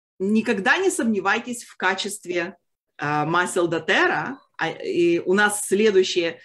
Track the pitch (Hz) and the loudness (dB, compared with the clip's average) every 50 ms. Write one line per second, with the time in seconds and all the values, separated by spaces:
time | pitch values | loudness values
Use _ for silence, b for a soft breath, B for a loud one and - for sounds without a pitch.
0 | _ _ _ - 190 202 220 220 214 247 233 196 190 254 294 349 392 370 - - | _ _ _ -4 -2 0 2 2 2 0 -2 0 0 0 0 2 2 0 0 0
1 | 269 226 214 190 170 196 214 233 233 247 240 - - - - - 185 185 190 185 | 0 0 0 0 0 0 0 0 -2 -6 -10 -10 -12 -16 -8 -4 -2 -2 -2 -2
2 | - 196 190 - - 175 180 175 170 185 - _ _ _ _ _ _ _ _ - | -4 -8 -8 -10 -8 -6 -4 -4 -4 -6 -10 _ _ _ _ _ _ _ _ -6
3 | 151 147 151 151 151 156 170 175 180 185 - 185 175 165 165 160 165 - 196 277 | -4 -2 -2 0 0 0 0 0 0 0 0 0 0 0 0 -2 0 0 2 2
4 | 349 370 196 151 165 220 269 - _ _ _ - 160 165 - - - - 104 175 | 2 2 0 -2 -4 -8 -10 -14 _ _ _ -6 -6 -6 -6 -6 -6 -4 0 2
5 | 170 170 170 170 - 185 185 208 208 202 208 - - - 190 202 220 220 190 190 | 2 2 2 2 0 2 2 2 2 2 0 -2 -2 0 2 4 4 4 6 4
6 | 190 - - 180 170 165 165 B | 4 4 2 0 -2 -2 -4 B